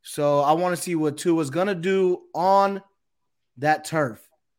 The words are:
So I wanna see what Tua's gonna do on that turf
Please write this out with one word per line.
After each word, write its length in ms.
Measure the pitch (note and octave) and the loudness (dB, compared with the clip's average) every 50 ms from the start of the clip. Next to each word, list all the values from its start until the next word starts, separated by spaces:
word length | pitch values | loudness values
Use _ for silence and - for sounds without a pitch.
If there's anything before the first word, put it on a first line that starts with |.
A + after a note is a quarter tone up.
So 380 | _ - - D3+ D3 D3 C#3+ C#3+ | _ -12 -6 -2 0 2 2 2
I 120 | C#3 C#3+ | 4 2
wanna 240 | D#3 E3+ F3+ F3+ F3 | 2 2 2 -2 -2
see 180 | - - F3+ E3+ | -4 -4 -4 -4
what 220 | D#3 D#3 D3+ C#3+ | -2 -2 -2 -4
Tua's 340 | D3+ - F3 E3 E3 D#3 C3+ | -2 0 0 0 0 0 -2
gonna 240 | C3 E3+ F#3+ G#3 G3 | -2 -2 -2 -2 -2
do 480 | E3+ E3 F#3+ F#3+ F#3+ F#3 F3+ F3+ F3 - _ - | -4 -2 0 0 2 2 2 0 -2 -6 _ -6
on 480 | D3+ F3 F#3+ G3 G3 G3 G3 G3 G3 - _ _ _ _ _ _ _ _ _ _ _ _ _ _ B2 | -2 2 4 4 4 4 2 0 -6 -10 _ _ _ _ _ _ _ _ _ _ _ _ _ _ -2
that 260 | C3+ D3+ D3+ D3+ - | 0 0 0 0 -2
turf 360 | - D#3+ D#3+ C#3+ A#2+ G#2+ - - _ _ _ _ _ _ | -4 -2 -2 -2 -2 -4 -10 -18 _ _ _ _ _ _